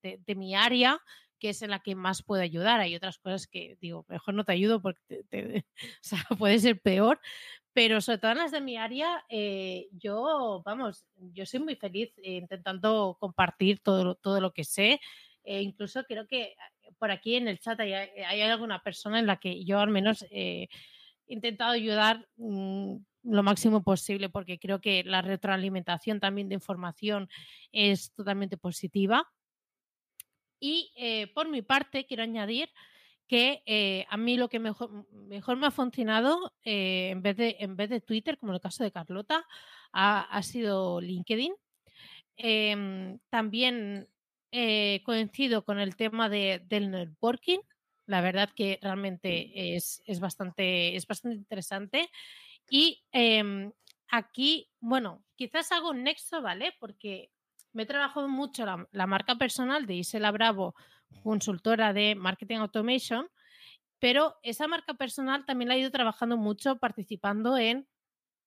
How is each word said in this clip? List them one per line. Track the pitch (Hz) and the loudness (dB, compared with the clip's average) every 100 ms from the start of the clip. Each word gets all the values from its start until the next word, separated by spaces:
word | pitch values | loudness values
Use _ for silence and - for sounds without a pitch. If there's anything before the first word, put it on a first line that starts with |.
de, | 185 190 | -12 -10
de | 196 196 | -6 -6
mi | 190 196 | -2 2
área, | 233 247 254 311 - - _ _ | 4 6 4 4 -4 -20 _ _
que | 208 | -6
es | 196 | -6
en | 208 | -4
la | 196 | -4
que | 202 190 | -4 -2
más | 185 180 | 0 0
puedo | - 190 | 0 0
ayudar. | 175 165 208 233 | 0 2 4 4
Hay | 175 170 | 2 -2
otras | 190 - | -8 -8
cosas | 185 190 - | -6 -6 -8
que | 180 170 190 | -12 -14 -14
digo, | 170 165 - | -12 -12 -10
mejor | 175 - 202 | -8 -4 -2
no | 202 | 0
te | |
ayudo | 180 208 220 | 2 4 2
porque | 190 170 _ | 0 -6 _
te, | 202 | -14
te, | - 196 208 214 - | -10 -8 -4 -4 -6
<laughs> | - | -12
o | 240 - | -18 -16
sea, | - 180 - 196 | -8 -8 -4 2
puede | 202 220 | 6 6
ser | 233 202 | 6 4
peor, | 202 185 220 311 - - - - _ | 4 6 6 4 -2 -16 -18 -20 _
pero | 247 226 220 | 4 4 4
sobre | 240 214 | 2 0
todo | 220 | 2
en | 269 | 0
las | 330 | 0
de | 294 | -2
mi | 269 226 | -6 -6
área, | 226 262 330 349 - | -6 -4 -4 -4 -6
eh, | 220 208 190 185 185 - | -4 -4 -4 -6 -8 -12
yo, | 180 208 208 294 302 233 185 196 | -10 -6 -4 0 0 0 -4 -6
vamos, | 240 233 - _ 190 | -6 -6 -8 _ _
yo | 180 180 190 | -18 -12 -6
soy | 254 | -4
muy | 311 254 | -4 -6
feliz, | 196 190 233 - | -6 -6 -6 -8
eh, | 190 180 | -10 -10
intentando | 175 190 190 190 214 220 196 - | -10 -10 -8 -2 2 2 0 -4
compartir | 190 - 175 - 190 202 | -4 0 0 4 2 4
todo | 208 190 | 4 4
lo, | 180 180 | 2 -2
todo | 196 196 | 0 0
lo | 185 | 0
que | - | -2
sé. | 143 - 214 285 - - - _ | -4 2 4 4 -2 -20 -20 _
Eh, | - 196 | -8 -4
incluso | 196 196 202 262 | -4 -6 -8 -8
creo | 262 220 214 | -8 -10 -6
que, | 254 202 - 185 _ | -6 -6 -12 -20 _
eh, | _ _ | _ _
por | 214 | -4
aquí | 190 226 240 | -2 0 0
en | 233 | 0
el | 180 | -4
chat | 226 226 | -4 -4
hay, | 208 | -2
hay | 196 196 202 180 208 | -4 -6 -8 -4 0
alguna | 214 226 226 185 | 2 0 -2 -6
persona | 202 - 208 226 | -6 -8 -2 2
en | 214 | 2
la | 185 | 2
que | 185 180 180 | -2 -6 0
yo | 202 | 2
al | 208 | 4
menos, | 196 214 214 190 | 4 2 0 -4
eh, | 202 180 175 175 - - - - _ - | -6 -6 -6 -10 -14 -20 -20 -20 _ -14
he | 220 | -6
intentado | 233 208 233 | -6 -2 0
ayudar, | 233 214 208 214 226 - - | 2 2 4 4 4 -4 -12
mm, | 226 196 190 196 196 196 - _ | -6 -4 -4 -4 -6 -8 -14 _
lo | 240 202 | 2 4
máximo | 196 202 220 214 | 6 6 6 4
posible, | 190 185 - 196 196 | 4 2 0 -4 -4
porque | 202 180 175 | -6 -8 -8
creo | 190 196 | -4 -2
que | 208 185 | 2 2
la | 180 185 | 2 0
retroalimentación | 185 190 196 190 196 190 175 175 226 208 | 0 -2 0 0 0 -2 -2 -2 -2 -2
también | 196 202 196 | -2 -2 -4
de | 196 | -6
información | - 180 175 - 208 202 185 - - - - | -6 -6 -8 -6 -2 -2 -4 -12 -20 -20 -4
es | 220 202 190 - | 4 4 4 0
totalmente | - 202 196 196 180 | -6 -4 -2 -4 -4
positiva. | 180 - 185 202 196 254 339 _ _ _ _ _ _ _ _ - - _ _ _ | -6 -6 -2 2 4 4 2 _ _ _ _ _ _ _ _ -20 -20 _ _ _
Y, | 277 330 - 240 | -4 -4 -4 -6
eh, | 233 220 202 | -4 -2 -2
por | 302 320 | -2 -2
mi | 269 | -2
parte, | 202 269 277 269 269 | 0 0 0 -6 -6
quiero | 226 | -6
añadir | 226 226 208 240 330 - - _ _ _ _ | -4 -4 -2 -2 -4 -10 -20 _ _ _ _
que, | 240 254 285 - | 4 4 0 0
eh, | 214 196 190 - | 2 2 0 -4
a | 208 | -2
mí | 233 247 | 0 2
lo | 247 | 0
que | 226 | -2
mejor, | 220 208 233 208 - | -4 -4 -8 -10 -18
mejor | 208 202 202 - 254 | -20 -14 -8 -4 2
me | 285 | 2
ha | |
funcionado, | 285 247 262 220 220 262 339 330 - | 2 -2 0 2 4 4 2 -2 -8
eh, | 226 202 185 185 185 | -4 0 0 0 -2
en | 185 | 0
vez | 202 196 | 0 2
de, | 233 214 | 0 0
en | 196 185 | -6 -4
vez | 208 | -2
de | 240 | -4
Twitter, | - 220 320 294 | -2 -2 -2 -4
como | 214 | -4
en | 180 | -6
el | |
caso | 185 - | -6 -4
de | 208 | -4
Carlota, | 175 160 190 214 311 - - - - _ | -4 -8 -8 -2 -2 -2 -14 -20 -20 _
ha, | 190 202 202 | 2 4 4
ha | - 196 | 0 -4
sido | - 247 208 190 185 175 | -4 -2 0 0 0 -2
LinkedIn. | 180 180 180 220 311 403 _ _ _ - - - _ - | -4 -6 -2 -2 -2 -6 _ _ _ -20 -20 -20 _ -6
Em, | 233 214 214 202 196 190 190 208 _ | 0 2 2 0 -4 -6 -10 -12 _
también, | 233 214 226 254 240 202 196 - _ _ _ _ | -2 0 2 0 0 -4 -8 -12 _ _ _ _
eh, | 240 226 214 202 196 - | -2 2 2 2 0 0
coincido | 226 208 - 269 220 - | 0 0 0 2 2 0
con | 202 | -2
el | 196 - | -2 -2
tema | 220 226 220 | -2 0 0
de, | 208 196 180 180 | 2 0 -2 0
del | 208 196 | 0 0
networking. | 185 170 156 233 254 - 381 - _ _ _ - | -4 -6 -2 0 0 0 -2 -2 _ _ _ -2
La | 185 | 2
verdad | 180 185 202 - | 2 2 0 0
que | 196 190 | -2 -2
realmente | 196 190 196 175 185 165 - 196 175 175 | -4 -4 -4 -4 -2 -2 -4 -6 -4 -4
es, | - - - | -4 -8 -8
es | 175 | -6
bastante, | 185 - 185 - 185 180 175 180 | -6 -6 -8 -2 0 2 0 -2
es | - | -6
bastante | - 240 214 | -6 -6 -8
interesante. | 202 196 - 196 202 285 339 - - - - - _ | -8 -10 -6 -8 -4 -4 -4 -8 -20 -20 -20 -20 _
Y, | 277 330 - _ | 4 4 2 _
em, | 247 226 220 208 196 202 - _ _ - | 2 6 4 2 -4 -8 -14 _ _ -4
aquí, | 233 233 247 277 320 - _ | -4 -2 0 0 0 -4 _
bueno, | 233 262 202 160 _ - | -2 -2 -2 -10 _ -12
quizás | 240 320 - | -4 -4 -2
hago | 349 330 | -2 -2
un | 262 | -2
nexo, | 269 320 - 330 | -2 -4 -6 -4
¿vale? | 214 185 330 - | -4 -4 -6 -8
Porque | 214 - 208 185 - _ _ _ _ | -14 -12 -12 -12 -14 _ _ _ _
me | 220 | -8
he | 220 | -4
trabajado | 285 277 285 277 | -2 -2 -2 -2
mucho | 262 285 254 208 | -2 -4 -4 -4
la, | 175 185 | -6 -6
la | 196 185 | -4 0
marca | 196 - 240 | 0 0 0
personal | 262 - 254 302 214 | 0 0 -2 -2 -2
de | 180 | -4
Isela | 175 220 208 | -4 0 0
Bravo, | 208 226 196 175 - - _ _ - | 4 2 2 -4 -6 -20 _ _ -8
consultora | 214 208 220 180 220 226 214 | -2 0 0 0 2 4 4
de | 202 208 202 | 4 2 2
marketing | 185 190 202 226 | 0 -2 -6 -4
automation, | 214 220 226 254 - 233 339 _ _ - - - _ _ | -2 -2 0 0 0 -4 -4 _ _ -20 -20 -20 _ _
pero | 247 277 311 - | 4 4 2 0
esa | 233 226 302 | -8 -4 -2
marca | 330 - 254 | -4 -6 -6
personal | 262 - 262 277 269 | -6 -4 -2 -2 -2
también | 254 240 | -2 0
la | 262 | 2
he | |
ido | 262 | 2
trabajando | 277 226 - 233 240 | 2 0 0 0 0
mucho | 208 202 269 262 | 0 0 0 0
participando | 240 214 180 202 202 208 233 262 | -2 -4 -10 -4 -2 0 2 2
en | 226 262 - _ _ _ _ _ | 2 0 -6 _ _ _ _ _